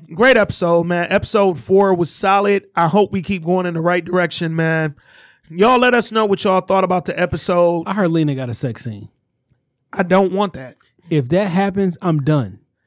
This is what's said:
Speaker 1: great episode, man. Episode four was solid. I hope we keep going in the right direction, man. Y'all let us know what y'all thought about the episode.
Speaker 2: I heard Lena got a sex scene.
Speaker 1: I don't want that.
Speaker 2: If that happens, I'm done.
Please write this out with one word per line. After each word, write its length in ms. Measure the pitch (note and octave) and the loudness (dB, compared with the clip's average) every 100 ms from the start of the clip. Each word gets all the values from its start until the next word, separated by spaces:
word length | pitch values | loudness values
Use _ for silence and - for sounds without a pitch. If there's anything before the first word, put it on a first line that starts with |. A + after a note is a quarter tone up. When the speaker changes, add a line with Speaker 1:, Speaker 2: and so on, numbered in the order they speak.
| - E3 | -14 0
Speaker 1:
great 220 | B3 A#3+ | 4 4
episode, 480 | G3+ - F3 E3+ E3+ | 2 -2 0 0 0
man. 220 | F3 E3+ | -2 -2
Episode 480 | G3 - G#3+ G3 D#3 | -2 0 2 2 0
four 340 | - F#3+ G3 | 0 2 4
was 180 | F3+ F3 | 2 0
solid. 540 | - F#3+ G3 G3+ G3+ - - | -2 0 2 2 -2 -2 0
I 120 | A3+ | 2
hope 240 | G3 G3+ | 2 2
we 100 | G3 | -2
keep 220 | E3 G3 | -4 -4
going 240 | D#3+ F#3 F3+ | -2 -2 -2
in 80 | E3 | -2
the 60 | |
right 220 | E3 F3+ | 0 -2
direction, 520 | F3 F3+ F3 - E3+ D#3+ | 0 -2 -2 -2 -4 -2
man. 400 | D#3+ D#3+ D#3 C#3+ _ - - _ _ | 0 0 -2 -6 _ -20 -20 _ _
Y'all 260 | D#3+ G#3+ B3+ | 0 4 4
let 140 | B3 | 4
us 180 | A#3+ - | 2 0
know 140 | A3 A3 | 0 0
what 180 | G3 | 0
y'all 180 | G3+ F#3 | 2 0
thought 220 | F#3 F#3+ | 2 0
about 220 | F#3 F3+ F3 | 2 0 -2
the 140 | - | -4
episode. 640 | F3 E3 - F3 F3 E3+ F3 | -4 -2 -2 2 2 0 -4
Speaker 2:
I 60 | |
heard 160 | G3+ F3+ | -2 0
Lena 220 | E3 D3+ | 2 0
got 160 | C3+ B2+ | -2 -6
a 40 | A2+ | -6
sex 280 | C3 A2+ | -6 -6
scene. 260 | A#2 G2+ - _ _ _ _ _ _ _ _ | -10 -14 -16 _ _ _ _ _ _ _ _
Speaker 1:
I 80 | - | -6
don't 280 | F3+ F#3 F#3+ | 0 2 2
want 200 | F#3 G3+ | 0 -4
that. 220 | C#3+ C3 - _ _ E3+ | -6 -16 -20 _ _ -2
Speaker 2:
If 180 | D#3+ B2 | -2 0
that 220 | F3 G#3 | 0 0
happens, 460 | E3+ G3 F#3+ G3 D#3+ | 0 0 0 -2 -2
I'm 180 | F3+ D#3 | -2 0
done. 360 | C3+ D3+ G#2 F#2+ _ _ | 2 0 -2 -10 _ _